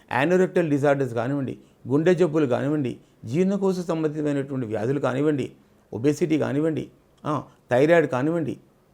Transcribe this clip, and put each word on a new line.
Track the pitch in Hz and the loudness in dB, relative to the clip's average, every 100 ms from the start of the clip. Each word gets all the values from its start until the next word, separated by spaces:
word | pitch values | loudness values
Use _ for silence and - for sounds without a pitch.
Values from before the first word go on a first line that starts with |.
| - 120 | -4 0
anorectal | 156 185 185 185 160 | 2 4 2 0 0
డిజార్డర్స్ | 143 143 139 131 | 2 2 2 0
కానివ్వండి, | 113 120 143 123 - _ _ 117 | -2 -4 -4 -6 -8 _ _ -2
గుండె | 143 165 | 0 2
జబ్బులు | 170 175 156 139 | 4 2 2 0
కానివ్వండి, | 117 135 151 123 - _ _ | 0 0 -2 -4 -6 _ _
జీర్ణకోశ | 110 147 185 202 196 180 | -4 0 0 0 0 -2
సంబంధితమైనటువంటి | 170 160 156 151 147 143 139 131 110 | -4 -2 -2 -2 -2 -2 -4 -6 -4
వ్యాధులు | 107 113 139 | -2 -2 0
కానివ్వండి, | 131 131 151 143 - - _ _ - | 0 0 0 0 -4 -10 _ _ -12
ఒబెసిటీ | 107 139 147 165 151 | -2 0 0 0 0
కానివ్వండి, | 120 139 160 139 - _ _ _ - | 0 -2 -2 -4 -8 _ _ _ -6
ఆ, | 143 - _ - | -6 -8 _ 0
థైరాయిడ్ | 123 151 170 147 | 2 6 4 4
కానివ్వండి, | 123 147 170 135 - _ _ _ | 0 -2 -2 -4 -8 _ _ _